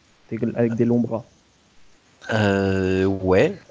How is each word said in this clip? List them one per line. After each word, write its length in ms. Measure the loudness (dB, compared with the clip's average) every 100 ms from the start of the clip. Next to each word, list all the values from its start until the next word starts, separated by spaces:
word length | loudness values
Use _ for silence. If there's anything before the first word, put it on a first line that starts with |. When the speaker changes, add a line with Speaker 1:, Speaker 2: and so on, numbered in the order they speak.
| _ _ -12
Speaker 1:
Des 80 | -6
gl-, 160 | -4 0
avec 180 | 0
des 120 | 0 0
longs 140 | 2
bras. 260 | 0 -6 -10 _ _ _ _ -20 -20 _ _ _ -6
Speaker 2:
Euh, 720 | 0 0 2 0 0 0 0 0
ouais. 520 | 0 2 4 2 -2 -16